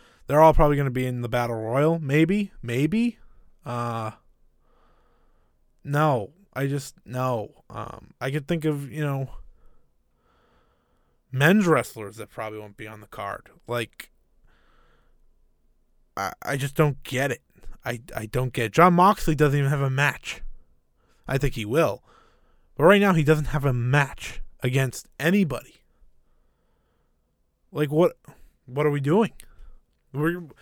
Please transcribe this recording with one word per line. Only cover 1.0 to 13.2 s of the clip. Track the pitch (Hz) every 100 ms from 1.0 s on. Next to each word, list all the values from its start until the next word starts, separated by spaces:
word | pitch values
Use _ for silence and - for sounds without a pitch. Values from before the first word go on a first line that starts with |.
| 127
in | 123
the | 120
Battle | 123 120 113
Royal. | 110 127 151 170
Maybe, | 143 151 165 202 202 -
maybe. | 117 120 156 214 240 - - - - _
Uh, | - 120 120 113 110 - _ _ _ _ _ _ _ _ _ _ _ _ _ _ _ _
no, | - 143 156 127 98 _ _
I | - 139
just, | 143 139 - -
no. | 127 127 117 101 _ -
Um, | 110 107 - - -
I | 135
could | 147 139
think | 170 156
of, | 143 139
you | 143
know, | 147 139 135 - - - - - _ _ _ _ _ _ _ _ _ _ _ _ _ _ -
men's | 131 147 208 180
wrestlers | 143 107 117 101 104
that | 104
probably | - 110 107
won't | 107 101
be | 107
on | 107
the | 101
card. | -